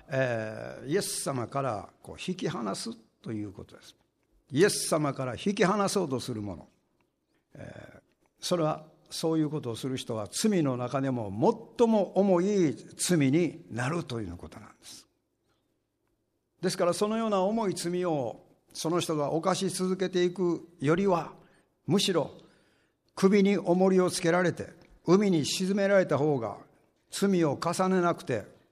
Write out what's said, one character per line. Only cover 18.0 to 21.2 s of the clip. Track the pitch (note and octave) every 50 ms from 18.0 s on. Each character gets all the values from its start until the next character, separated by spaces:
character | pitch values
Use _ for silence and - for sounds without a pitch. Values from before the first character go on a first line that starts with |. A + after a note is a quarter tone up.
| F3+
を | F3 D#3+ C#3+ B2+ A2 - - - _ _ _ _ _ -
そ | - - D#3+
の | E3+ F3
人 | - - D#3+
が | D3+ C#3+ C#3
犯 | C#3+ E3 E3 F#3+ F#3
し | - F#3+ F#3
続 | F#3 - F#3 F#3 F#3
け | F#3 F#3 F3+
て | F3+ F3+ F3+
い | F3+ F3
く | - F#3 F3 E3 D#3+ - - - -
よ | C3 C#3+ E3
り | F3 G3+ G3+
は、 | F3+ E3